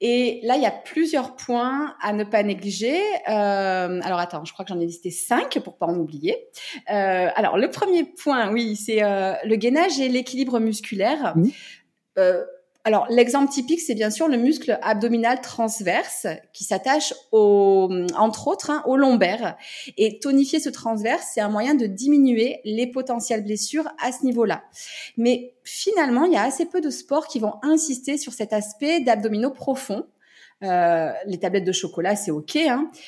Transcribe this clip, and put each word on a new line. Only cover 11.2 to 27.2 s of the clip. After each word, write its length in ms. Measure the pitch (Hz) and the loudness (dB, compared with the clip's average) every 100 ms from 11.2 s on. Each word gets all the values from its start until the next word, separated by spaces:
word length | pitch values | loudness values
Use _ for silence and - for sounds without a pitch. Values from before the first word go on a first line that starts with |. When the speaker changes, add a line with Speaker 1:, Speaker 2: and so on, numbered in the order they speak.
| 240 156 | 0 2
Speaker 2:
Oui. 180 | 190 - - - _ _ _ - | 2 0 -14 -20 _ _ _ 2
Speaker 1:
Euh, 260 | 185 180 - - _ _ | 4 2 -2 -12 _ _
alors, 220 | 220 214 - | 0 2 4
l'exemple 420 | 240 240 277 277 | 4 6 4 0
typique, 280 | 277 254 339 | 0 -2 -2
c'est 140 | - 214 | -2 -2
bien 120 | 214 | 0
sûr 200 | 214 320 | 0 0
le 100 | 247 | 2
muscle 400 | 240 311 - 214 | 2 0 0 -2
abdominal 600 | 180 214 233 233 233 254 | 0 0 0 0 0 -2
transverse 840 | 254 - 226 - 185 208 370 - 202 160 - | -4 -4 -4 -2 -2 -2 -2 -6 -8 -8 -14
qui 100 | - | -12
s'attache 480 | - 196 262 294 294 - - | -4 -2 2 0 0 -8 2
au, 580 | 220 208 202 196 196 185 185 180 170 | 6 8 8 6 6 4 0 -2 2
entre 320 | 220 220 - | 0 0 -4
autres, 220 | 320 - | -4 -2
hein, 120 | 294 - | -4 0
au 100 | 262 | 4
lombaire. 600 | 269 240 185 214 214 143 - - - - | 4 4 4 0 -4 -8 -14 -16 -10 0
Et 220 | 220 214 | 0 0
tonifier 380 | 285 269 277 320 | 0 2 2 0
ce 120 | 294 | -2
transverse, 520 | - 240 220 214 320 - | -6 -4 -4 -2 -2 -4
c'est 80 | - | -4
un 80 | 208 | -2
moyen 240 | 208 247 | 0 0
de 100 | 294 | 0
diminuer 760 | 220 190 262 294 269 233 240 - | 0 -2 2 6 6 4 2 -2
les 220 | 208 214 247 | -6 -2 -2
potentielles 580 | 254 254 240 208 220 | -2 -4 -4 -2 -4
blessures 460 | 208 208 - 294 311 - | -2 -4 -4 -4 -6 -4
à 80 | 247 | -6
ce 140 | 254 | -2
niveau-là. 380 | 262 233 220 165 - - - - - - | -2 2 0 0 -6 -20 -16 -16 -12 0
Mais 340 | 233 247 247 _ | 2 2 -2 _
finalement, 600 | - - - 415 285 240 | -14 -8 -2 0 2 4
il 80 | 339 | 4
y 40 | 277 | 4
a 80 | |
assez 200 | 226 - | 2 0
peu 160 | 339 359 | -2 -2
de 80 | 311 | -4
sports 380 | - - 285 | -6 -2 -2